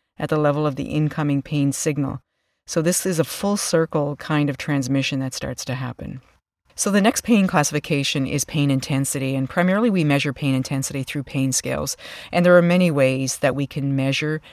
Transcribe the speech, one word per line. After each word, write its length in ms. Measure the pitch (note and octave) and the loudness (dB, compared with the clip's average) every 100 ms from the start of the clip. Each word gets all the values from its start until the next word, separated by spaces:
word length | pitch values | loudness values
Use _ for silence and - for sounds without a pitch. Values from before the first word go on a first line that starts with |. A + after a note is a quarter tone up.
| _ - | _ -10
at 120 | D#3 | -2
the 80 | D#3 | 2
level 280 | D3 D3 D3+ | 2 2 0
of 120 | C3 | -2
the 80 | - | -4
incoming 560 | D3+ D3+ - D3 C#3 | 0 0 0 0 -2
pain 300 | - D3+ C#3 | -2 0 0
signal. 500 | - D#3+ D3 C3+ B2 - _ _ _ - | 0 -2 -2 -4 -6 -12 _ _ _ -6
So 140 | E3+ | -2
this 240 | D#3+ F3+ F#3+ | 0 0 0
is 140 | E3 | 0
a 40 | |
full 340 | D#3+ - G3+ G3+ | -2 -2 -2 0
circle 580 | - E3 D#3+ D#3 C#3+ C#3+ | 0 0 2 0 -2 -4
kind 340 | - D3+ D3 | -2 0 0
of 80 | C3+ | -2
transmission 600 | - C#3+ B2+ C#3 C3 C#3 | -2 -2 0 0 0 -2
that 140 | C3 | -4
starts 320 | - C3+ B2+ - | -6 -8 -8 -6
to 100 | B2+ | -6
happen. 460 | B2+ - - C3 - _ _ _ _ | -6 -8 -12 -12 -16 _ _ _ _
So 160 | - G#3 | -4 2
the 120 | G3+ | 4
next 200 | G3+ - | 4 2
pain 260 | - A3+ F#3+ | 2 4 4
classification 800 | D#3 C#3+ D3 - C#3+ C#3 D3+ C3+ | 2 2 0 0 0 0 -2 -2
is 200 | C#3+ - | -2 -2
pain 260 | D#3 C#3+ | 0 2
intensity, 640 | C3+ - C3+ C3+ C#3 C3 C3+ | 2 0 0 0 -2 -2 -2
and 140 | C3+ | -2
primarily 400 | - F3+ G3 A#3+ | 0 2 2 2
we 140 | F#3+ | 2
measure 280 | D3 C#3+ D3 | 4 2 0
pain 240 | C3 C#3+ C3 | -2 0 0
intensity 480 | C3 C#3 C3+ C#3 | 0 -4 -4 -6
through 200 | C3 D3 | -6 -6
pain 280 | C3 C#3 C3+ | -6 -2 0
scales. 460 | B2+ C3 C3+ D3 - - - - | 0 -2 -4 -4 -8 -12 -18 -4
And 140 | - F3+ | 2 6
there 120 | F3 | 6
are 40 | |
many 280 | E3+ F3+ F3+ | 6 4 2
ways 500 | C#3+ C3 C3 C3 - | 4 2 2 -2 -2
that 160 | C#3 C3 | -2 0
we 120 | C#3 | -4
can 280 | D3+ C#3 C3+ | -4 -2 0
measure 460 | C3+ C3+ D3+ D#3 - | 0 0 -2 -6 -8